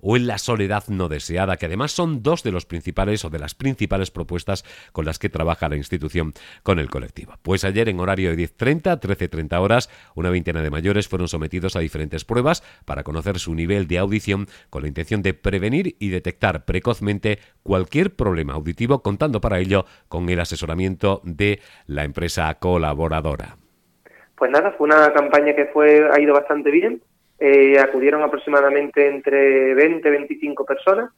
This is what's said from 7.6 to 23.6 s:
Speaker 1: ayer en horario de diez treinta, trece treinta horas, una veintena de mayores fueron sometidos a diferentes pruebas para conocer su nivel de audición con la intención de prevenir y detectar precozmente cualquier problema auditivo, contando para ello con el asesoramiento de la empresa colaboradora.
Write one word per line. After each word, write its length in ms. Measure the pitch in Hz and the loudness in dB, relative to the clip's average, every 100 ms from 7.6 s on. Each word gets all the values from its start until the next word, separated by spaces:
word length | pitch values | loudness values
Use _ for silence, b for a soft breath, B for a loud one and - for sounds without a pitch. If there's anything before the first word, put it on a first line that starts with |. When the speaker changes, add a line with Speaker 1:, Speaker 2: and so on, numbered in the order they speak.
Speaker 1:
ayer 240 | 98 98 113 | 0 0 -2
en 100 | 92 | -2
horario 320 | 92 98 92 | -2 0 0
de 60 | 82 | -2
diez 180 | 85 | -4
treinta, 460 | _ 120 156 170 170 | _ -2 0 0 -2
trece 280 | 95 98 87 | -2 -4 -4
treinta 320 | 78 78 87 | -6 -4 -2
horas, 300 | 95 117 - b b | 2 0 -2 b b
una 160 | - 87 | -6 -2
veintena 320 | 90 80 80 | -2 -2 -4
de 80 | 78 | -4
mayores 380 | 73 85 101 101 | -2 -2 -2 -2
fueron 180 | 95 87 | -4 -4
sometidos 440 | 82 78 90 90 | -6 -6 -6 -6
a 60 | 90 | -4
diferentes 460 | 80 76 76 78 - | -6 -6 -8 -10 -4
pruebas 360 | 113 131 175 b b | -2 0 -2 b b
para 200 | - 69 | -10 -10
conocer 340 | 71 78 80 90 | -6 -6 -4 -6
su 160 | 87 | -6
nivel 320 | 82 82 101 87 | -4 -2 -2 -2
de 100 | 87 | -2
audición 520 | 98 104 - 98 101 b b | -2 -2 -2 -4 -4 b b
con 140 | - | -10
la 60 | 73 | -8
intención 340 | 71 82 107 | -8 -4 -2
de 100 | 95 | -2
prevenir 600 | 90 - 95 98 139 196 - | -2 -4 -2 -2 -2 -4 -6
y 120 | 104 | -6
detectar 560 | 90 90 - 107 78 - | -4 -6 -2 -2 -2 -4
precozmente 720 | 87 104 117 101 101 107 104 b b | -4 -2 -4 -2 -2 -2 -4 b b
cualquier 520 | - 95 92 143 190 | -2 -2 0 0 -2
problema 400 | - 110 87 73 | -2 -2 -2 -4
auditivo, 480 | 71 78 82 117 139 | -6 -6 -4 0 0
contando 380 | - 101 156 117 | 0 -2 -2 -2
para 200 | 113 95 | -2 -2
ello 260 | 92 98 - b b | 0 0 -2 b b
con 200 | 82 87 | -6 -2
el 120 | 87 | -2
asesoramiento 840 | 85 82 80 82 95 92 101 98 | -2 -6 -6 -4 -4 0 -2 -2
de 360 | 87 78 101 101 b b _ | -6 -2 0 -2 b b _
la 180 | 71 | -6
empresa 480 | 76 71 85 - 80 78 | -4 -4 -6 -2 -2 -2
colaboradora. 1000 | 90 90 78 71 82 78 78 71 - - | 0 0 0 -2 -2 -2 -4 -6 -10 -18